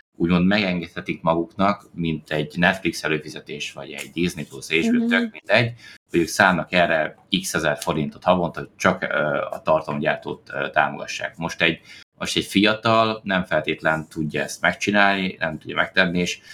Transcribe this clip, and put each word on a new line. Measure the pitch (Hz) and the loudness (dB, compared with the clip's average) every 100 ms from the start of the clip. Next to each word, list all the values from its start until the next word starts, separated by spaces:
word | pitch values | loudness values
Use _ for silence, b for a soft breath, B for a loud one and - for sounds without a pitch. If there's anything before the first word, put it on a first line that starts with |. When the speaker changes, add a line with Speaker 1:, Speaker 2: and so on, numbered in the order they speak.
| _ - | _ -4
Speaker 1:
úgymond | 85 90 92 | 2 4 4
megengedhetik | 107 98 87 85 90 90 78 | 2 0 -2 -6 -10 -8 -4
maguknak, | 85 82 85 - 98 101 - | 0 0 -2 0 0 0 -6
mint | 87 82 78 - | -6 -4 -4 -4
egy | 78 76 87 | -4 -4 2
Netflix | 87 92 85 - | 2 2 -2 -4
előfizetés, | 78 76 76 76 - 73 - | -2 -2 -4 -14 -12 -12 -10
vagy | 73 69 | -12 -14
egy | 71 67 | -12 -8
Disney | 80 87 80 71 | -2 -2 -2 -12
Plus, | 67 - | -12 -2
H | 80 226 | 0 2
B | 240 | 2
O, | |
Speaker 2:
Mhm. | 233 | 2
Speaker 1:
tök | 92 226 | 0 -2
mindegy, | 80 - 107 120 120 B B _ | -8 0 2 2 -4 B B _
hogy | 85 | -2
ők | 80 | 0
szánnak | - 98 87 76 | 4 4 4 0
erre | 90 85 80 76 - - 92 | 2 2 2 -2 -6 -6 -4
x | - | -2
ezer | 87 78 73 | -2 0 -2
forintot | - 78 73 - | -2 -2 -4 -2
havonta, | 90 90 82 73 | 2 2 0 -4
hogy | 71 - | -12 0
csak, | - 185 | 0 0
ö, | - 73 76 71 - | -2 -2 0 -2 -4
a | - | -6
tartalomgyártót, | - 78 76 73 76 73 73 73 - | 0 0 0 -2 -2 -2 -4 -10 -10
ö, | 69 69 | -6 -2
támogassák. | 76 71 71 - - - - | 2 2 0 -10 -8 -8 -6
Most | 82 - | -8 0
egy, | 82 80 B B B - | 0 0 B B B -10
most | - 85 | -4 -4
egy | - | 0
fiatal | 98 104 107 117 113 110 110 | 2 2 2 2 4 2 0
nem | 101 95 90 | -2 -2 2
feltétlen | 80 78 78 80 80 76 | -2 0 -2 0 -2 -4
tudja | 82 76 73 | -6 -4 -4
ezt | 71 - | -6 -2
megcsinálni, | 85 - - 104 98 98 95 - | -2 0 0 4 4 2 -2 -4
nem | 80 78 | -6 -6
tudja | 80 80 | -6 -2
megtenni, | 82 92 90 87 | 0 2 2 2
és, | 87 - B | -2 -4 B